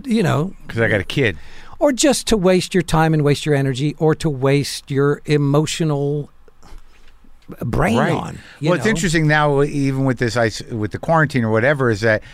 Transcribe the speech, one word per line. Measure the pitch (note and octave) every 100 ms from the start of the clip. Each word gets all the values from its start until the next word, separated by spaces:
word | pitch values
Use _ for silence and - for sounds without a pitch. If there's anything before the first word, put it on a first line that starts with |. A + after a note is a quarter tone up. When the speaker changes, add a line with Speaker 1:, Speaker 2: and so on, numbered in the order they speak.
| C4+ A3+
Speaker 1:
you |
know. | E3 B2+ F3+ - -
Speaker 2:
'Cause | A#2
I | A2
got | G#2
a |
kid. | F2+ - A#2+ E2+ - - - -
Speaker 1:
Or | D4
just | B3 D4+ A#3 -
to | A3
waste | F#3 F#3 -
your | F#3
time | E3+ D#3+ D#3+
and | D#3
waste | D3 C#3+ D#3
your |
energy, | C#3+ C#3 B2+ D3+ -
or | D#3 D3+
to | E3
waste | C3+ C3+ C#3+ C3+ - -
your | C3+ C#3+ C#3+ -
emotional | D3 C#3+ C#3+ D#3 - D#3+ C#3+ C#3+ D3 C#3+ - - - - - - - - - - - - - B2+
brain | A2+ E3+ A3+
Speaker 2:
Right. | D#3+
Speaker 1:
on, | D#3 - - - -
you | D3+
Speaker 2:
Well, | F3
it's | G#3+
Speaker 1:
know? |
Speaker 2:
interesting | A3 F3+ E3 D3+
now, | D3+ D3+ C#3
even | C#3+ C#3+ C#3 C3+ C3+
with | A#2+
this, | B2 A#2+
is-, | A2+ - -
with | A2+ G#2+
the | -
quarantine | - E3 D3+ C3+
or | A2+
whatever, | A2 B2 D3 B2+
is | G#2
that | A2+ G#2+ -